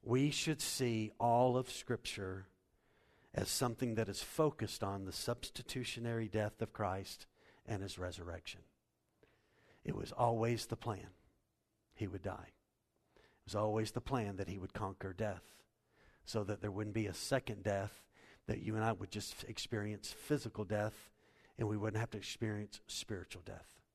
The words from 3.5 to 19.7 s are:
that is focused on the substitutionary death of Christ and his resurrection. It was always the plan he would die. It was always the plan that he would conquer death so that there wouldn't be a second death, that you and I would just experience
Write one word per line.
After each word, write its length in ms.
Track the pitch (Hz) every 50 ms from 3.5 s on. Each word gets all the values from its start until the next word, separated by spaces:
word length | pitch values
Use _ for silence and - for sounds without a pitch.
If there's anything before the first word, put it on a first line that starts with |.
| - - 131 123 117 - 131 120 110
that 120 | 110 110
is 140 | 98 101 -
focused 600 | - - - - 156 151 143 - 113 98 - -
on 220 | - 98 98 98 98
the 80 | 95
substitutionary 1160 | 90 - - - 120 - - - - - 123 - - 131 123 - - 117 117 117 117 113 110 104
death 320 | 98 110 107 104 - -
of 100 | 113 -
Christ 540 | - - 107 95 92 95 101 - - - - _ _ _ - - - - _
and 160 | - 107 95 98
his 160 | 95 - -
resurrection. 640 | 90 90 87 90 85 85 85 82 - - - - - _ _ _ _ _ _ _ _ _ _ _ - _ _ _ _ _ _ _ _ - - - _
It 140 | - -
was 160 | - - - -
always 540 | - 120 117 117 110 113 117 120 113 -
the 100 | - 120
plan 320 | - - 120 107 92 90 90 - - _ _ _ _ _ _ _ _ _ _ _ _ _ _ _
he 140 | - 113
would 140 | 95 90 95
die. 320 | - 104 92 - - - _ _ _ _ _ _ _ _ _ _ _ _ _
It 260 | - - - _ _ _
was 100 | - -
always 360 | 104 107 107 107 110 110 107
the 80 | - 120
plan 380 | - - 131 123 110 101 98
that 100 | 95 98
he 100 | - 101
would 160 | 98 92 92 -
conquer 380 | - 107 95 95 - - 95
death 320 | 95 92 110 107 95 87 - - - - - _ _ _ _ _ _ _ - - - _ -
so 160 | - - 113 104
that 180 | 95 107 101
there 100 | - 107
wouldn't 220 | 95 101 110 104 95
be 140 | 113 107
a 60 | 101 92
second 500 | - - - 139 131 - - 107 101 98
death, 400 | 107 101 98 98 104 - - - _ _ - - - - - _
that 120 | - 110 104
you 160 | - 110 107
and 80 | 110 110
I 80 | 113
would 180 | 110 92 98 95
just 360 | - 107 101 - - - -
experience 680 | - 110 - - -